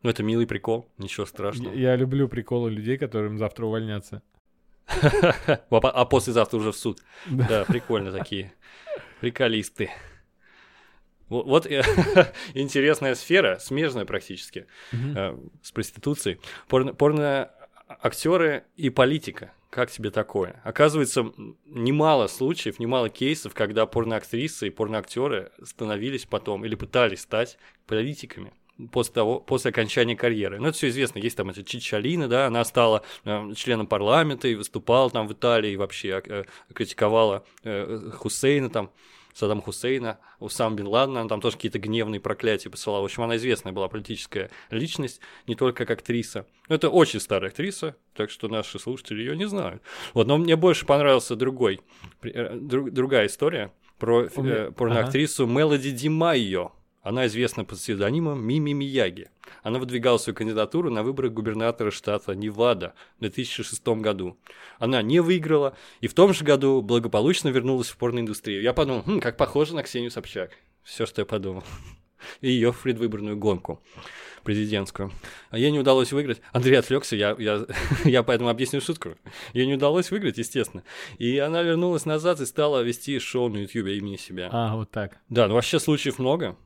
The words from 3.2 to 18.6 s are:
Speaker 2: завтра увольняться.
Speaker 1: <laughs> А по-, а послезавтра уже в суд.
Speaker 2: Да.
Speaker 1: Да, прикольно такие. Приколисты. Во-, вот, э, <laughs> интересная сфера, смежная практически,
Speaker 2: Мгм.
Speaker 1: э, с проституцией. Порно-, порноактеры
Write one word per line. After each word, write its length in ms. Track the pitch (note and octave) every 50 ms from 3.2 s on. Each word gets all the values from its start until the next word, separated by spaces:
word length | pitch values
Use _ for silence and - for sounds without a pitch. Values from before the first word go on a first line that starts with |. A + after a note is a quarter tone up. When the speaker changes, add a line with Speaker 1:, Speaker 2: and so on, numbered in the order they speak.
| G#2+ G#2+ G#2+ G#2
Speaker 2:
завтра 280 | A2 G#2 - - A#2 A2
увольняться. 560 | G#2+ A2+ A2+ A2 G#2+ G#2 F#2+ - - G2 _ _ _ _ _ _ _ _ _ _ _ _ _ -
Speaker 1:
<laughs> 140 | - G4 - D3 - G#4 F#4+ F3+ - - - - D3+ - - _
А 100 | - A2+
по-, 100 | - C3
а 140 | - C3 B2
послезавтра 520 | - - C3 - - A#2 A#2+ G#2+ - - A2+
уже 140 | G#2+ A2
в 40 | G2+ -
суд. 220 | - A#2+ G2+ - _ _ - - - -
Speaker 2:
Да. 180 | C#3+ C3 B2+ A2
Speaker 1:
Да, 180 | A2 G#2+ G2
прикольно 460 | - - B2 - - A#2 G#2+ G2 F#2+
такие. 400 | F#2 G2 - - - G2 G2 G2+ - _ _ - - - - - D5+ A#4 - - - -
Приколисты. 720 | - B2 A#2+ - C3+ A#2 A2+ A2 G2 - _ - G#2+ F2+ - - - - - - _ _ _ _ _ _ _ _ - _ _ - _ _ _ _ _ _ _ _ _ -
Во-, 140 | G#2+ A#2+ -
вот, 240 | C3 C3+ E3 D#3+ -
э, 160 | D3 C#3 C3+
<laughs> 500 | - G#4+ - E3+ B3+ G#4+ F#3+ F3+ - - - - - D#3
интересная 640 | C3+ C#3 C#3 - C#3+ C3+ D3 D#3 C#3 C#3+ C3+ B2+
сфера, 420 | - - - E3+ F#3+ F3+ G#2+ F#2 F2+
смежная 460 | - - C3 C#3+ D#3+ D#3 B2+ B2 G2+
практически, 600 | F#2+ - G2 - - F#2+ F2+ - - - F#2 - _ - - - -
Speaker 2:
Мгм. 220 | - A#2+ B2 C#3 D3 G2
Speaker 1:
э, 200 | G2 F#2+ C2 B1 C2 - _ -
с 100 | _ -
проституцией. 680 | - - G#2+ - - - - C#3+ D3 - - G#2 F2 - - - - - - _
Порно-, 260 | - C3 C3 C3+ C3+
порноактеры 1700 | - - D3+ D3 D3+ D3 C#3+ C#3 C3+ C3 - _ _ - - _ _ _ _ C3 - - A#2+ - - - D#3 E3+ F#3 E3 D#3 D3 C3